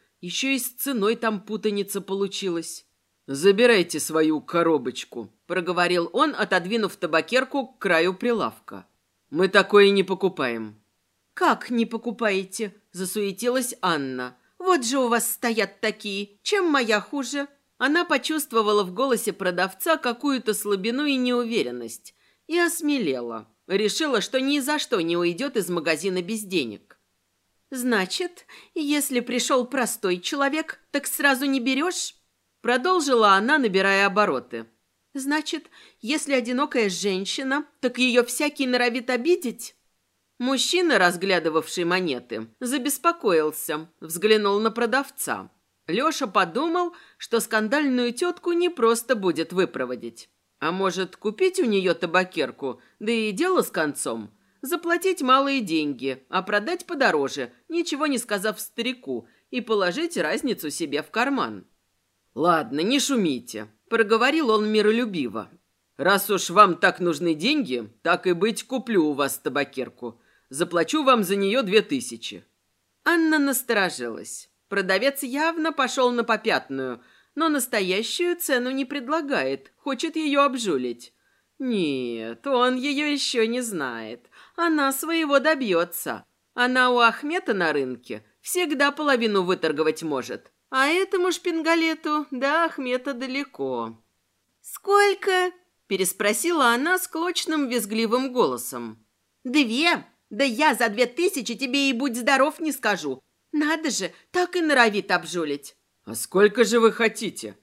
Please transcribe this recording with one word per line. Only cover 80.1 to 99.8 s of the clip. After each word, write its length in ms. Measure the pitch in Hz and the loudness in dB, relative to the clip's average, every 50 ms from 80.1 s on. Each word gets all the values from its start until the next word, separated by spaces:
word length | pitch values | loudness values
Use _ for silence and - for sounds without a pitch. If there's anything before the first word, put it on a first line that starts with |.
| 302 | -4
её 260 | 320 311 294 277 285 277 | -4 -2 0 2 4 4
обжулить. 720 | 277 247 262 233 202 156 131 127 123 117 - - - _ _ _ _ _ _ _ _ _ - | 2 2 -2 -2 -2 0 0 -2 -4 -6 -8 -12 -20 _ _ _ _ _ _ _ _ _ -8
«Нет, 880 | 269 254 233 202 180 151 139 131 127 120 117 113 110 113 117 - - | -4 -2 0 0 0 0 -2 -2 -4 -4 -6 -6 -8 -10 -10 -8 -4
он 300 | 285 269 240 247 254 254 | -2 0 2 2 2 2
её 340 | 254 247 294 277 269 302 294 | 0 -2 -2 -2 -2 0 -2
ещё 360 | 285 277 - - - 240 220 | -2 -2 -2 -2 0 0 0
не 160 | 226 233 254 247 | 0 0 -2 -4
знает. 680 | 233 202 165 139 127 117 113 113 107 117 120 _ _ _ - - - _ | -4 -4 -6 -6 -6 -6 -8 -10 -12 -12 -14 _ _ _ -20 -20 -12 _
Она 360 | - 339 339 311 302 277 269 269 | -2 0 2 2 2 2 0 0
своего 460 | - - 311 330 330 320 285 285 277 | -2 -4 -2 -2 -2 0 2 2 2
добьётся. 840 | 240 311 320 277 262 214 180 165 175 175 - - - 151 117 104 - _ _ _ _ _ _ | 4 2 2 2 0 0 2 2 0 0 -4 -8 -8 -8 -8 -8 -12 _ _ _ _ _ _
Она 360 | - 247 254 254 254 254 254 | -2 0 2 4 4 4 4
у 80 | 247 240 | 6 6
Ахмета 560 | 233 226 233 - - 294 330 370 359 - 226 | 4 4 4 0 -4 -4 -4 -4 -2 -2 0
на 180 | 196 175 160 147 | 0 0 0 0
рынке 500 | 147 135 127 127 117 - - 117 107 - _ _ _ - | 0 -2 -2 -6 -8 -10 -12 -12 -12 -14 _ _ _ -10
всегда 480 | - - 359 359 294 302 254 285 285 | -6 -2 -2 -2 0 0 0 0 0
половину 520 | 285 311 302 285 269 240 233 220 208 196 185 | 0 0 0 0 2 2 2 2 2 2 2
выторговать 600 | 175 185 - - 160 151 143 156 156 156 156 165 | 2 0 0 0 0 0 0 0 0 0 -2 -2
может». 500 | 160 147 127 120 120 110 104 - _ _ _ _ _ | -4 -4 -4 -4 -6 -8 -12 -12 _ _ _ _ _
А 180 | - 262 269 285 | 0 0 2 2
этому 420 | 320 359 392 381 403 370 359 370 | 2 2 0 0 0 0 0 0
шпингалету 960 | 339 - - 359 320 330 311 320 330 330 330 320 320 320 - 311 302 302 294 - | 0 -2 -2 -4 -2 0 0 2 2 2 2 0 -2 -2 -2 -2 -2 -2 -2 -4
до 340 | 277 247 247 277 294 330 339 | -4 -2 -2 0 2 2 0
Ахмета 500 | 330 - - 269 247 247 254 254 285 277 | 0 -2 -4 -4 -4 -4 -4 -4 -6 -8
далеко. 880 | 233 262 262 254 277 285 - - - 139 131 127 120 117 113 113 110 _ _ _ _ _ _ _ _ _ _ _ _ | -6 -6 -6 -6 -6 -6 -8 -8 -8 -6 -4 -4 -4 -4 -6 -10 -14 _ _ _ _ _ _ _ _ _ _ _ _
«Сколько?» 920 | - - - - - 392 403 403 403 403 381 392 - 392 370 370 359 370 349 - _ _ _ _ _ | -20 -18 -18 -8 -2 2 4 6 6 4 2 0 0 0 2 2 2 0 -2 -8 _ _ _ _ _
переспросила 880 | - - 185 185 180 - - 202 208 226 - - 339 349 320 269 233 233 | -4 -2 0 0 0 -2 0 0 0 0 0 0 0 2 4 4 4 4
она 240 | 240 277 330 370 359 | 2 2 2 0 0
склочным 720 | - - - 320 330 359 349 - - - 311 311 285 247 | -2 -4 -6 -4 -4 -2 -2 -4 -4 -2 -2 -2 -2 0
визгливым 640 | 247 240 196 196 220 226 226 214 220 254 262 269 247 | -2 -2 -2 -2 -2 -2 0 2 2 0 0 0 0
голосом. 720 | 254 202 143 127 120 - - - 123 120 113 110 113 _ _ _ _ _ _ _ _ - | 2 2 2 0 -2 -6 -8 -10 -8 -10 -10 -12 -14 _ _ _ _ _ _ _ _ -8
«Две? 600 | 254 240 302 277 220 226 254 | -2 2 2 2 2 0 0